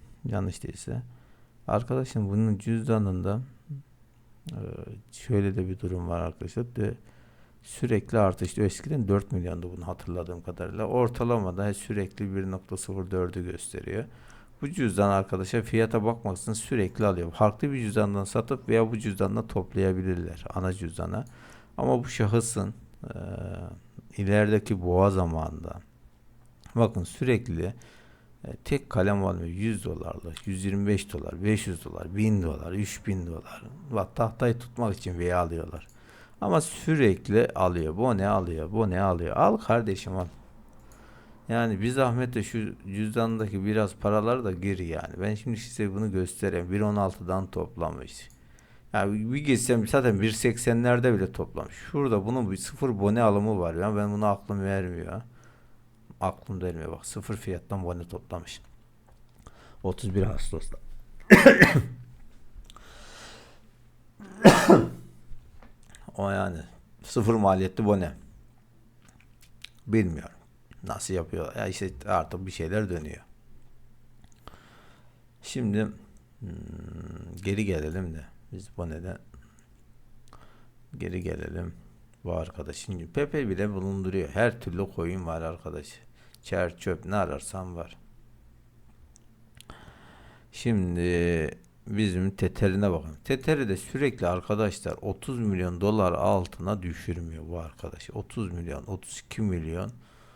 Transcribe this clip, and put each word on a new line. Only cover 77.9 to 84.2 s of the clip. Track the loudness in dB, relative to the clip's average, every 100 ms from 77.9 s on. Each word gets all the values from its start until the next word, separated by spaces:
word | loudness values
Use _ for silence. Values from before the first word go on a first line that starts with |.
| -4 -4
de | -6 -12 -18 -14
biz | -14 -12 -8
Bone'den | -8 -6 -8 -10 -14 -20 -20 -20 -20 -20 -20 -20 -20 -20 -20 -20 -20 -20 -20 -20 -18 -8
geri | -6 -4
gelelim. | -4 -6 -6 -6 -8 -10 -18 -20 -20 -12
Bu | -6
arkadaşın | -4 -4 -8 -10 -10 -8 -8 -4
Pepe | -2 -2 -2 -2
bile | 0 -2
bulunduruyor. | -2 -4 -4 -2 -2